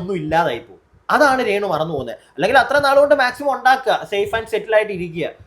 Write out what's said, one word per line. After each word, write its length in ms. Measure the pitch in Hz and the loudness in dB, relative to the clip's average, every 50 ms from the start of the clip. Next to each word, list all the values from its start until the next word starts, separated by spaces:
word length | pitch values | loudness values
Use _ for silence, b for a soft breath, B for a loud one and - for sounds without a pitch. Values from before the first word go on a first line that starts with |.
ഒന്നും 160 | 170 190 196 170 | -4 -6 -6 -6
ഇല്ലാതായി 400 | 151 156 160 165 165 143 120 113 113 | -4 0 0 2 2 0 -2 -6 -8
പോകും. 140 | - - _ _ _ _ _ _ - 208 | -14 -20 _ _ _ _ _ _ -2 2
അതാണ് 260 | 254 302 277 262 254 233 208 | 4 4 4 2 0 0 -2
രേണു 180 | 196 202 208 190 | -2 -2 -2 -2
മറന്നു 220 | 160 147 160 170 156 | -2 -2 -2 -4 -4
പോകുന്നത്. 240 | 135 123 117 - b b b b | -6 -6 -8 -12 b b b b
അല്ലെങ്കിൽ 240 | 135 170 214 262 262 | -4 -2 2 2 2
അത്ര 160 | 233 - 269 294 285 | 2 2 0 2 2
നാളുകൊണ്ട് 300 | 269 277 277 294 277 294 277 | 4 4 4 4 4 4 2
മാക്സിമം 280 | 254 247 - - 285 277 254 | 2 0 -2 -4 -4 -4 -4
ഉണ്ടാക്കുക, 380 | 247 247 254 262 262 - 214 170 - 151 - | 2 2 2 2 4 2 0 -2 -2 -2 -4
safe 240 | 208 202 202 202 226 226 | -4 -4 -2 -2 -4 -6
and 80 | 220 - | -4 -4
settle 220 | 226 196 214 220 220 | -6 -6 -2 0 0
ആയിട്ട് 160 | 214 208 196 196 170 | 0 0 0 -4 -8
ഇരിക്കുക. 280 | 175 170 160 175 139 - - - - | -8 -8 -6 -6 -6 -8 -8 -14 -20